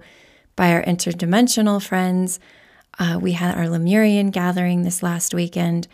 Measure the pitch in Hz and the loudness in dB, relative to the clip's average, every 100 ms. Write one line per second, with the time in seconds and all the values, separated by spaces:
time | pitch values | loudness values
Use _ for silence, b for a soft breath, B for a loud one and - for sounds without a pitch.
0 | B B B B B - 180 170 - 175 | B B B B B 0 2 2 0 -2
1 | - 175 175 202 247 233 214 202 190 185 | -2 -4 0 2 2 2 2 0 -2 -2
2 | 185 180 185 - b b b b b - | 0 0 -2 -6 b b b b b -6
3 | 175 175 185 175 175 - 170 165 170 208 | -4 -2 -2 -2 -2 -2 -2 0 2 4
4 | 214 202 196 185 180 180 180 175 175 180 | 4 4 0 0 -2 0 0 0 0 -2
5 | 180 170 - 175 175 175 175 170 170 | -4 -4 -4 -4 -4 -2 -2 -2 -4